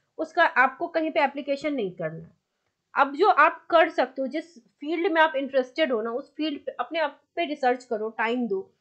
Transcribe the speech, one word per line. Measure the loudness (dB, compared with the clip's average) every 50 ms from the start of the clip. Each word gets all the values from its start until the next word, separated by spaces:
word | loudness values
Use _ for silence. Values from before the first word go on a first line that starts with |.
| _ _ _ -10
उसका | -10 -6 0 2 2
आपको | 2 4 2 2 2 0 -4 -8 -4
कहीं | -4 -2 -2 -2
पे | 0 0 0
application | 0 -2 -4 -6 -4 -4 -4 -4 -4 -4
नहीं | -4 -4 -6
करना | -6 -8 -10 -10 -10 -12 -18
है। | -20 _ _ _ _ _ _ _ _ _ _ _ _ 0 0
अब | 0 2 2
जो | 2 4 4
आप | 6 6 6 4 4 0 _ 2
कर | 4 4 4 4
सकते | 2 0 -2 -2 -2 -6
हो, | -6 -4
जिस | -4 -6 -8 -8 _ -20
field | _ _ _ -12 -8 -6 -4 0 0 2
में | 4 4
आप | 4 4 4
interested | 0 -4 -2 -2 -2 -2 -2 0 -2 0 0
हो | 0 -2
ना, | -2 -4
उस | -6 -6 -8 -10 _ -6
field | -4 -4 -4 -6
पे | -8 -10
अपने | -6 -6 -6 -4 -2 -2
आप | -2 -2 -4 _ _ _ -6
पे | -4 -4
research | -4 -4 0 2 2 0 0 -2
करो, | -6 -6 -4 -4 -6
time | -4 -4 -2 -2 -2 -2 -2 -2
दो, | -2 -4 -6 -8 _ _